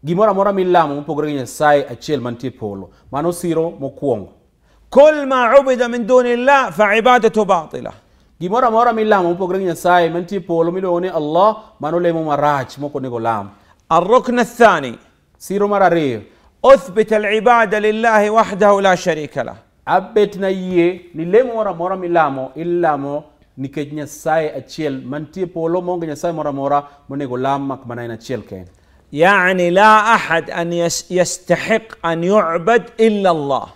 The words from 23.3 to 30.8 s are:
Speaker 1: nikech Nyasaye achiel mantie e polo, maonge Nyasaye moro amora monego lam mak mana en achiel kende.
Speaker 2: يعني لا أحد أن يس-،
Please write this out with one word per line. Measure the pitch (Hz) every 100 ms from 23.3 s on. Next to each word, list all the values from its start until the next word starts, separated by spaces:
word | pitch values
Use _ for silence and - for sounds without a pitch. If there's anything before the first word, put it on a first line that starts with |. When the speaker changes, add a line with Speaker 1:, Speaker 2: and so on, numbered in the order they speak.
| _ _ -
Speaker 1:
nikech | 135 135 139
Nyasaye | 151 143 - 165 160 151
achiel | 143 120 - 156 131 127
mantie | 147 151 -
e | 175
polo, | 175 165 175
maonge | 175 180 165
Nyasaye | 143 175
moro | 160 151
amora | 139 139 143 143 _ _
monego | 139 139 123
lam | 135 139 139
mak | 131 117
mana | 120
en | 120
achiel | 113 - 123
kende. | 101 95 90 _ _ _ _
Speaker 2:
يعني | 143 175 202 180 185 175
لا | 180 214 214 214 220
أحد | - 165 160
أن | - 170
يس-، | 170